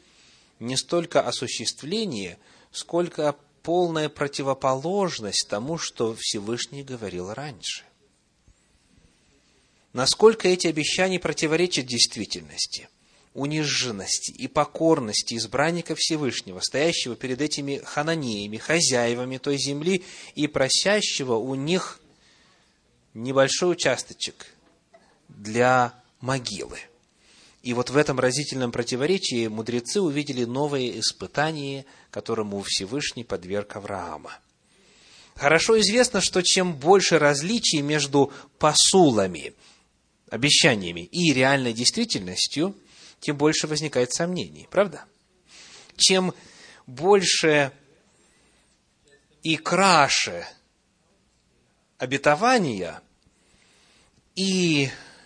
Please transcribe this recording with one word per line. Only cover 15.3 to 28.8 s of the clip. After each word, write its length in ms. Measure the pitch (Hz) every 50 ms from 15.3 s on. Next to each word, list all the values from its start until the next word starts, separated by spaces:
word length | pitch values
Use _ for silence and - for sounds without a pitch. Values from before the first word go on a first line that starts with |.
| 117
избранника 600 | 113 113 101 - 127 147 165 170 170 165 - 156
Всевышнего, 640 | - - - 160 151 143 120 - - - 98 90 90
стоящего 560 | - - - 131 156 170 165 - - 127 113
перед 240 | - - 127 127 120
этими 380 | 151 151 - 151 139 139 139
хананеями, 800 | - - - - 147 147 165 165 160 139 120 107 101 101 104 107
хозяевами 800 | 110 - - 156 170 151 135 127 123 117 117 120 123 127 131 131
той 200 | 127 - 143 143
земли, 460 | 135 131 139 143 147 156 180 196 180 - - - - - - -
и 140 | 143 147
просящего 880 | 147 - 139 131 - - - - 190 214 208 202 - - - 135 127 113
у 180 | 110 120 131 135
них 460 | 135 139 156 185 180 - - - - _ _ _ _ _ _ _ _ _ _ _ _ _ _ _ _ _ _ _ _ _ _ -
небольшой 600 | 110 117 131 131 135 135 131 - - 180 180 170
участочек 760 | - - 135 120 - - - - - - - - - - - _ _ _ _ _ _ _ _ - _ _ _ _ _ _
для 680 | - - 104 104 110 107 120 123 127 127 127 123 120 - - _ _ _ _
могилы. 600 | 123 127 135 131 117 - 101 - 64 62 - - - - _ _ _ _ _ _ _ _ _ _ - _ _ _
И 120 | - 123 117
вот 180 | 123 120 -
в 60 | 127
этом 220 | 147 151 156 135 127
разительном 520 | 127 127 123 147 143 - 131 131 127 120
противоречии 720 | 117 123